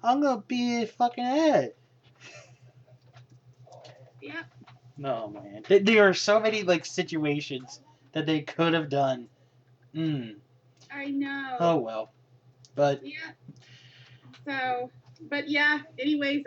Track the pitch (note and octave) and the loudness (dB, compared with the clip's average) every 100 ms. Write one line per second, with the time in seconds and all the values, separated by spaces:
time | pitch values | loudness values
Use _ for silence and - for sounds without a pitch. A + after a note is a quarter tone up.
0 | A3+ C4+ C#4+ A#3+ - B3 A#3+ A#3+ A3 - | 0 2 2 0 -2 -2 0 0 -4 -2
1 | A#3+ A#3+ B3 C#4+ D#4+ G#3+ C3 - _ _ | -2 0 -2 2 4 4 2 -6 _ _
2 | _ _ - - - B2+ B2+ B2 - - | _ _ -20 -20 -20 -20 -20 -20 -20 -20
3 | B2 B2 B2+ B2 - _ B2+ - - - | _ -20 -20 -20 -20 _ -20 -20 -20 -20
4 | - - C#4+ D#4+ - - - - - - | -20 -20 -14 -14 -14 -20 -20 -20 -20 -10
5 | C#3 A#2 G#2+ G#2 - G#2+ - G3 G3+ A3 | -4 -4 -6 -12 -16 -16 4 4 6 8
6 | G3 F3 - G#3+ A3 A3 F#3 E3+ - - | 8 6 2 4 4 0 2 0 0 -6
7 | E3+ D#3+ D3+ D3 - C3 C3 - _ _ | -4 -2 0 -2 -4 -10 -10 -20 _ _
8 | _ D#3+ D#3 D#3 D3 - E3 E3 D3 C#3 | _ -4 0 -2 -2 -2 2 2 0 0
9 | C3+ B2+ A#2+ _ _ _ _ _ _ D#3 | 0 -2 -8 _ _ _ _ _ _ -4
10 | D#3+ C#3+ A2+ G#2 _ _ _ _ - C#4 | -2 -2 -6 -14 _ _ _ _ -16 -10
11 | C#4 C#4 C#4 C#4 C4+ B3+ E3+ D#3 A2+ A2 | -6 -4 -4 -6 -8 -2 0 0 -2 -8
12 | A2 _ _ _ _ _ - - C#3+ C#3 | -10 _ _ _ _ _ -12 0 0 0
13 | C#4+ D4+ D#4+ - - - - - - - | -8 -14 -16 -18 -20 -20 -20 -20 -20 -20
14 | - - - - C#4+ C4+ B3+ B3 B3+ - | -20 -20 -20 -16 -10 -6 -4 -4 -6 -12
15 | - - D#4 C#4+ D4+ D4 D4+ D4+ D#4 - | -20 -20 -8 -6 -2 2 2 2 -4 -4
16 | C#4+ D4 C#4 C#4+ | 0 0 0 -2